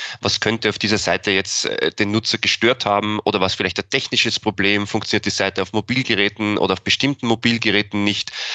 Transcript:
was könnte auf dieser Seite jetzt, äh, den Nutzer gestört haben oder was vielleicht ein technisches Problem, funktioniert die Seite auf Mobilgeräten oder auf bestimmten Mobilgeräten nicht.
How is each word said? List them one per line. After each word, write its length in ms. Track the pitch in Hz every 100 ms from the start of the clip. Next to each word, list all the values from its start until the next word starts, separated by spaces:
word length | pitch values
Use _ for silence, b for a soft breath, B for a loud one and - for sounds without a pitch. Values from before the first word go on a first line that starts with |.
| B B
was 200 | 104 -
könnte 280 | 107 113 107
auf 120 | -
dieser 180 | 101 104
Seite 320 | - 95 -
jetzt, 360 | 95 95 - -
äh, 260 | - -
den 180 | - 104
Nutzer 280 | 110 - 117
gestört 480 | - - 117 127 104
haben 340 | 101 104 107
oder 200 | - 101
was 140 | 95
vielleicht 240 | - 92 95
ein 100 | -
technisches 520 | 135 - 120 117 -
Problem, 480 | 113 101 98 104 104
funktioniert 380 | 107 98 104 101
die 40 |
Seite 320 | - 98 98
auf 100 | 92
Mobilgeräten 840 | 110 101 127 127 101 101 104 104 104
oder 140 | 95
auf 100 | 95
bestimmten 460 | - - 135 143 120
Mobilgeräten 760 | 113 120 117 110 101 104 101
nicht. 300 | 101 101 - B B